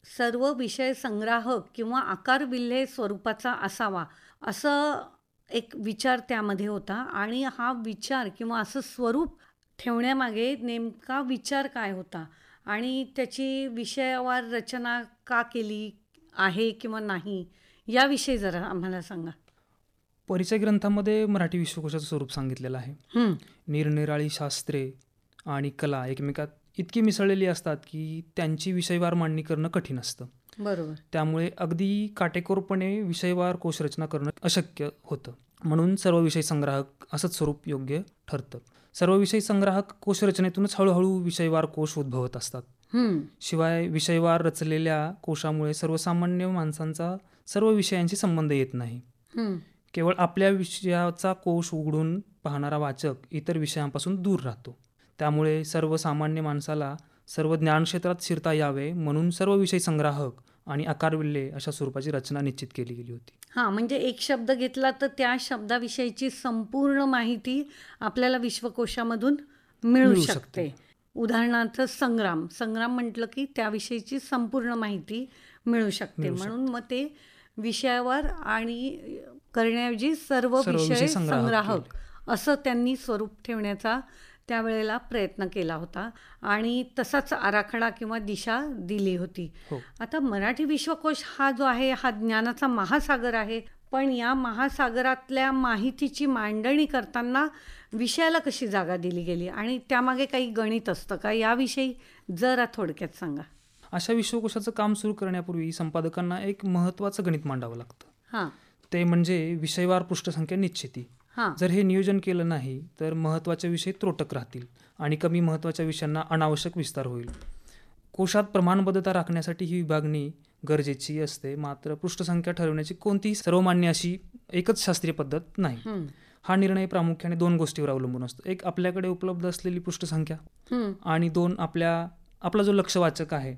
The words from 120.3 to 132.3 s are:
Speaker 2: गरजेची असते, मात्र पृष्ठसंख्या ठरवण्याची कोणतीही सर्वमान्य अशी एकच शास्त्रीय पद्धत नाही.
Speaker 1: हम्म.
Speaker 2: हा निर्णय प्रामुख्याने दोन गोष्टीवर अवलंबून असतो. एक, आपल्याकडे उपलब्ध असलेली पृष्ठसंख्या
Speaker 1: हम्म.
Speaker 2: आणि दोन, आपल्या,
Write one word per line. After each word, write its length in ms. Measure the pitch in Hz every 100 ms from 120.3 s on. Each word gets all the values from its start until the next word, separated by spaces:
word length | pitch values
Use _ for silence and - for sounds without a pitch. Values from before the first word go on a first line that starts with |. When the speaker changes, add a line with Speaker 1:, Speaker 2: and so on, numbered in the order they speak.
| - _ _ -
Speaker 2:
गरजेची 520 | 151 143 135 - 151
असते, 340 | 151 - 135
मात्र 400 | 143 147 143 151
पृष्ठसंख्या 580 | 151 180 175 175 175 170
ठरवण्याची 420 | 170 165 156 156
कोणतीही 400 | 180 208 202 208
सर्वमान्य 540 | 208 - 180 185 175 175
अशी 300 | 165 175 180 - - _
एकच 320 | 180 180 202
शास्त्रीय 280 | - 170 165
पद्धत 460 | 156 139 151 170 -
नाही. 200 | 175 117
Speaker 1:
हम्म. 220 | 226 208 147 - - _
Speaker 2:
हा 140 | - 190
निर्णय 300 | 196 190 190
प्रामुख्याने 500 | 185 165 165 175 170
दोन 200 | 175 170
गोष्टीवर 340 | 156 - 143
अवलंबून 340 | 135 131 123
असतो. 260 | 123 - -
एक, 140 | 185
आपल्याकडे 440 | 180 175 180 180 185
उपलब्ध 400 | 175 185 175 180
असलेली 300 | 175 185 180
पृष्ठसंख्या 580 | 175 165 165 160 156 156 - _ -
Speaker 1:
हम्म. 200 | 247 214 196
Speaker 2:
आणि 240 | 175 160 170
दोन, 280 | 160 175 185
आपल्या, 500 | 165 165 165 165 170 - -